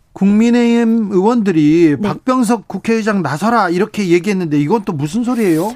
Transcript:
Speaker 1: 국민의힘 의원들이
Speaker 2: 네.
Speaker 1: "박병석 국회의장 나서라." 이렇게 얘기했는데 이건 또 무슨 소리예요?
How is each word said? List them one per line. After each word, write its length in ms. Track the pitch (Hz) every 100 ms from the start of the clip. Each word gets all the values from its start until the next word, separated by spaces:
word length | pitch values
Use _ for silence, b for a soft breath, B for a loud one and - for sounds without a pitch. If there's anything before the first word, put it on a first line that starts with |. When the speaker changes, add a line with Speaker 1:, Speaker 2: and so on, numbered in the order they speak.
| _
Speaker 1:
국민의힘 960 | - 196 208 233 240 233 233 233 226 208
의원들이 840 | 190 196 240 202 160 147 160 165 139
Speaker 2:
네. 100 | 208
Speaker 1:
"박병석 600 | - - 254 214 233 -
국회의장 520 | 190 - 226 214 202
나서라." 480 | 156 147 208 233 185
이렇게 400 | 175 220 - 196
얘기했는데 500 | 175 180 190 170 147
이건 240 | 147 226
또 80 | 196
무슨 320 | 156 147 196
소리예요? 500 | 240 247 202 156 190